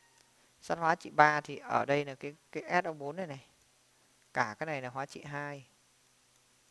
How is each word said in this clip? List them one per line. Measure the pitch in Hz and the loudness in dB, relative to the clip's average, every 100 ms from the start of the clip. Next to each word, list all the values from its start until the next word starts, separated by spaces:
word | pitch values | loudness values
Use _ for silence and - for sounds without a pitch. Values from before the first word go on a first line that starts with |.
| _ _ _ _ _ _ | _ _ _ _ _ _
Sắt | - 170 | -4 2
hóa | 165 170 | 4 2
trị | - | 2
ba | 151 151 151 | 8 8 6
thì | 143 139 | -4 -12
ở | - 120 117 | -2 -2 2
đây | 143 143 | 0 0
là | 131 | -8
cái, | 143 156 _ | -12 -14 _
cái | 156 123 180 | -12 -2 -2
S | 175 | -2
O | |
bốn | 156 143 165 | -6 -8 -8
này | 175 | -10
này. | 135 - _ _ _ _ _ _ _ _ | -12 -16 _ _ _ _ _ _ _ _
Cả | 131 117 104 | -2 -2 -2
cái | 156 | -6
này | 143 | -6
là | 127 | -6
hóa | 131 139 | -8 -10
trị | - | -12
hai. | 147 143 143 143 131 _ _ _ _ _ _ _ _ _ _ | -10 -8 -8 -12 -18 _ _ _ _ _ _ _ _ _ _